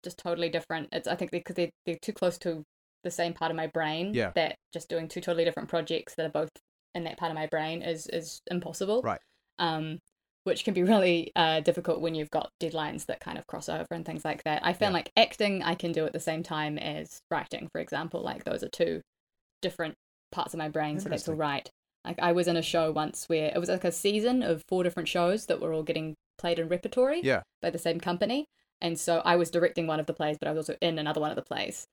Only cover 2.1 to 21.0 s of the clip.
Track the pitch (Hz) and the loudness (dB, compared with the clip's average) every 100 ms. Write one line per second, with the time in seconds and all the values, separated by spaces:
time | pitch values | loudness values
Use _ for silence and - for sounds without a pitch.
2.1 | 208 180 175 180 160 151 _ _ _ 175 | 0 0 0 -4 -4 -8 _ _ _ -8
3.1 | 170 170 165 160 165 160 165 156 156 190 | -2 -2 0 -2 0 -2 0 0 0 -2
4.1 | 208 101 123 156 - _ 170 - 165 160 | 0 0 2 0 -2 _ -12 -4 -4 -4
5.1 | - 175 170 165 160 - 170 156 160 - | -6 -2 2 2 0 -2 -2 0 -4 -4
6.1 | - 160 151 160 - _ _ _ 180 165 | -4 -2 -2 -4 -6 _ _ _ -8 -6
7.1 | - 170 156 156 160 156 170 170 160 - | -4 -4 -2 -2 0 -2 -2 -4 -6 -4
8.1 | 170 160 - - 175 175 - 196 226 240 | -6 -6 -14 -4 -4 -4 -4 0 2 0
9.1 | 98 _ _ _ - 170 160 156 156 _ | -2 _ _ _ -2 -2 0 -4 -8 _
10.1 | _ _ _ - - - 185 180 220 185 | _ _ _ -2 0 0 2 6 6 6
11.1 | 170 165 - 165 160 151 175 175 160 165 | 4 2 4 4 6 4 2 2 0 0
12.1 | 160 151 160 - _ 170 160 151 - - | -2 -2 -2 -4 _ -4 -2 -4 -6 -6
13.1 | - - 160 - - 151 160 170 170 165 | -8 -6 -10 -8 -10 -4 -4 -4 -6 -6
14.1 | 160 156 151 - 151 - 180 208 180 - | -6 -4 -4 -2 0 0 2 2 0 2
15.1 | - 226 - 208 196 160 170 170 160 156 | 4 4 4 0 2 -2 -2 -2 0 0
16.1 | - - 160 165 156 151 151 - 151 156 | -2 -4 -4 -4 -4 -2 -4 -6 -8 -10
17.1 | - _ 156 - - 160 - - 139 165 | -16 _ -4 -4 -10 -6 -6 -4 -4 -4
18.1 | - - - - - - - 170 165 - | -4 -4 -4 -4 -4 -4 0 2 2 -6
19.1 | _ _ _ _ _ 185 - 160 - _ | _ _ _ _ _ -6 -4 -6 -6 _
20.1 | _ _ - - 170 156 151 151 151 | _ _ -6 -6 -4 -2 0 -2 -2